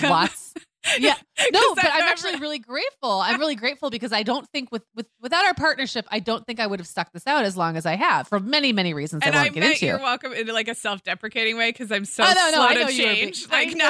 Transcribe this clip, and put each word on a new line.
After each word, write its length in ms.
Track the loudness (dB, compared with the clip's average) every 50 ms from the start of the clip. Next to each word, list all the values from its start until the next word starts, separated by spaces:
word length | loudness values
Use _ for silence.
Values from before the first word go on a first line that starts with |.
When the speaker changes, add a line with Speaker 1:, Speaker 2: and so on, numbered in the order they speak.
Speaker 1:
welcome. 100 | 2 2
Speaker 2:
lots 440 | 4 4 2 0 -2 -8 -18 -16 -18 -18
Speaker 1:
<laughs> 400 | -20 _ _ _ -4 -2 0 2
Speaker 2:
Yeah. 140 | 4 2 2 2 -4 _ -4
Speaker 1:
'Cause 120 | 0 0 2 4
Speaker 2:
No, 60 | 4 4 4
Speaker 1:
I've 40 | 4
Speaker 2:
but 80 | 2 2
I'm 120 | 2 2 2
Speaker 1:
never 120 | 2 2
Speaker 2:
actually 260 | 0 0 -2 -6 -4 -4
really 220 | -6 -6 -8 -8
grateful. 500 | -10 -8 -6 -6 -6 -6 -8 -6 -4 -2 0 0
I'm 200 | 0 0 0 0
really 160 | 0 -2 -2
grateful 340 | -2 -4 -4 -4 -4 -8 -6
because 220 | -6 -6 -6 -4 -2
I 100 | -2 0
don't 260 | 0 -2 -4 -4 _
think 200 | -8 -8 -8 -6
with, 140 | -10 -12 -12 _ -14
with, 120 | -14 -14 _ _ _
without 240 | -6 -2 0 2 2
our 80 | 2 2
partnership, 520 | 2 0 0 0 0 -4 -4 -4 -6 -6 -4
I 100 | -6 -6
don't 260 | -2 -2 -4 -4 -4
think 140 | -8 -6 -4
I 60 | -4 -2
would 100 | -2 -4
have 80 | -6
stuck 240 | -8 -4 -4 -4 -4 -6
this 140 | -10 -2
out 180 | 0 2 2 2
as 120 | 0 0
long 200 | 0 0 0 0
as 80 | -2 -2
I 100 | -2 0
have 320 | 2 2 2 2 2 0 0
for 100 | -2 -2
many, 340 | -2 0 0 2 2 2 2
many 220 | 2 0 0 0
reasons 300 | -2 -4 -4 -4 -2 0
I 20 |
Speaker 1:
And 80 | 2 4
Speaker 2:
won't 120 | 4 2
Speaker 1:
I 20 | 2
Speaker 2:
get 100 | 0 2
Speaker 1:
meant 120 | 2 2 2
Speaker 2:
into. 120 | 2 0
Speaker 1:
you're 120 | 0 0 0
welcome 340 | 0 -2 -2 -2 -4 -8 -6
in, 140 | -6 -6
like, 220 | -4 -2 -4 -4 -4
a 80 | -6
self-deprecating 800 | -6 -4 -6 -6 -6 -4 -6 -8 -6 -6 -8 -4 -2 -2 -2 0
way 160 | 0 0 -2 -2
'cause 180 | -4 -6 -4
I'm 140 | -4 -4 -4
so 180 | -4 0 2 4
Speaker 2:
Oh, 60 | 4 6
no, 20 |
no, 180 | 6 4 4 4
Speaker 1:
slow 100 | 4 4
Speaker 2:
I 80 | 4 4
Speaker 1:
to 60 | 4 2
Speaker 2:
know 60 | 0
you 140 | 0 0 2
were 100 | 2 2
being, 20 | 0 -2 -2 -4
Speaker 1:
change, 140 | -8 -8 -2
Speaker 2:
I 140 | 0 0 0
Speaker 1:
like, 120 | 0 0
Speaker 2:
know 120 | 0 2 4